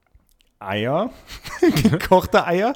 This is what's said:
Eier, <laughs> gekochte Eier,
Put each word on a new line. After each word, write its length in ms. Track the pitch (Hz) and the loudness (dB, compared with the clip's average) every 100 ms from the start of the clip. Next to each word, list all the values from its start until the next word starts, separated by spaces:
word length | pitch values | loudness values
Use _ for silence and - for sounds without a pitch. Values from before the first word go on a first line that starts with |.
| _ _ _ _ _ _ | _ _ _ _ _ _
Eier, 520 | 98 104 113 156 247 - - - - - | -8 -4 -2 -2 -4 -8 -20 -20 -16 0
<laughs> 300 | 349 160 - | 2 4 2
gekochte 540 | 156 - 185 - 208 151 | 0 2 2 4 0 0
Eier, 260 | 175 220 | 0 -2